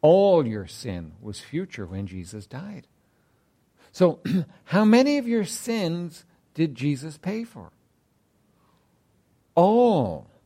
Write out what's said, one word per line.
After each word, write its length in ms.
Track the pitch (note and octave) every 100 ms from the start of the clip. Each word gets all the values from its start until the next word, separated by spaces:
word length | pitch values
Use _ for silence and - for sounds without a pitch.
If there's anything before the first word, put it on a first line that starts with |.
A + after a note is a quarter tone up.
All 460 | D3+ F#3 G3+ F3 B2
your 200 | G#2+ F#2+
sin 440 | - B2+ F2+ D#2+ E2+
was 220 | G#2+ G2+
future 440 | - D#3 F#3+ - F#2
when 220 | G2 G2
Jesus 400 | F#2 F2 G#2+ G2
died. 400 | C3 G3 F#3+ _ _ _ _ _ _ _ _ _ _ _
So, 280 | - F3+ D#3 - F#3
<clears throat> 200 | D#3+ -
how 220 | _ F3+ G#3+
many 320 | A3+ C4+ C#4+
of 100 | A#3+
your 160 | A#3
sins 800 | G3 - - A3+ F3 E3+ F3 D#3+ _ _ _
did 220 | - D#3+ A#2+
Jesus 420 | C#3+ C#3 D#3 D3+
pay 260 | F3+ G#3+
for? 300 | A#3 - E2 _ _ _ _ _ _ _ _ _ _ _ _ _ _ _ _ _ _
All. 760 | - F#3 A3+ B3 F#3 G#2+ D#2 - _